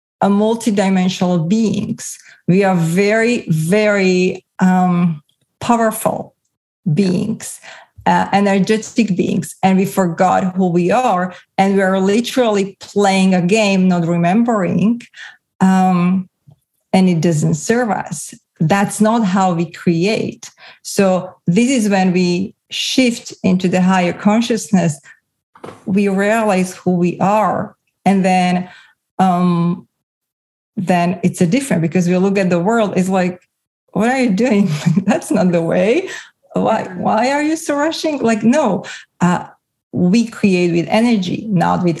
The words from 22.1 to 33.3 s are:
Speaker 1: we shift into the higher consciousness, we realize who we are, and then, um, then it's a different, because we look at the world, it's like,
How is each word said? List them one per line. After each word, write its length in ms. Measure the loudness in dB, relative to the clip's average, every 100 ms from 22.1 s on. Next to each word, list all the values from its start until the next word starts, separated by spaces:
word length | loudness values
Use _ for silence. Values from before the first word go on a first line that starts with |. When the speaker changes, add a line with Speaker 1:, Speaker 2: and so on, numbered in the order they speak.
Speaker 1:
we 440 | 2 0 -2 -4 -12 _
shift 600 | -10 -4 0 0 -2 -10 -4
into 240 | 0 0 0
the 120 | 2
higher 320 | 2 2 0
consciousness, 840 | -2 0 2 0 -2 -2 0 0 -4 -12 _ _ _ _ _ -20 -14 -4
we 220 | -2 0
realize 640 | 0 0 0 2 0 -2 -4
who 160 | -2 0
we 240 | 0 0
are, 560 | 0 0 0 -2 -8 -14 _ _ 0
and 200 | 2 2
then, 440 | 2 2 0 -4 -14 -20 _ _ -2
um, 680 | 0 2 2 2 0 -4 -10 _ _ _ _ _ _ _ _ -6
then 420 | -2 0 0 -2
it's 180 | -2 0
a 60 | 0
different, 340 | 0 -2 -2
because 260 | 0 0 0
we 100 | 2
look 200 | 0 0
at 120 | 0
the 100 | 0
world, 340 | 0 0 0 0
it's 120 | 0
like, 320 | 0 -2